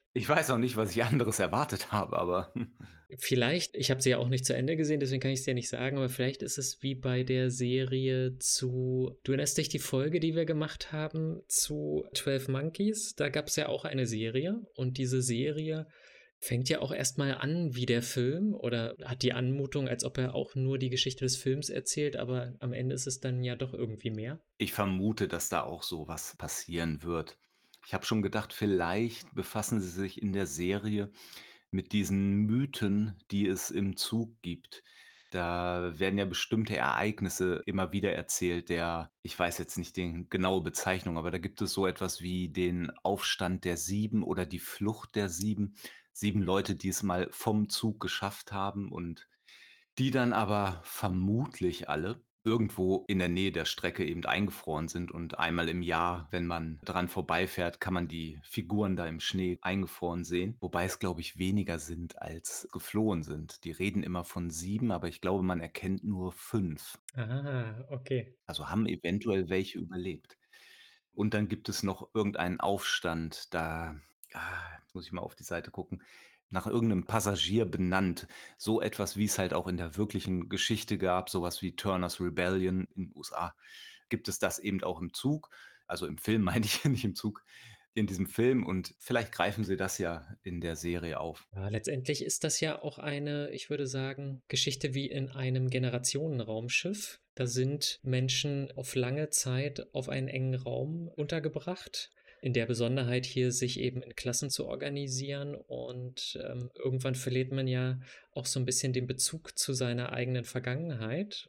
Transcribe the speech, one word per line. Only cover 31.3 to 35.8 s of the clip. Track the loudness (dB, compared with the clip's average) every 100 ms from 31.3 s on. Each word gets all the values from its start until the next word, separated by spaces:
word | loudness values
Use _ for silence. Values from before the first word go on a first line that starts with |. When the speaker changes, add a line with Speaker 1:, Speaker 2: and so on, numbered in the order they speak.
| -18 -20 -20 _
Speaker 1:
mit | -2 0
diesen | 2 2 4 4 4 4
Mythen, | 4 2 0 2 2 2 -4 -2
die | 2 2
es | 2 -2
im | 0 0 0
Zug | 0 0 -2 -6
gibt. | -8 -8 -10 -20 -20 -20 -20 -20 -6
Da | -2 0 0 0 0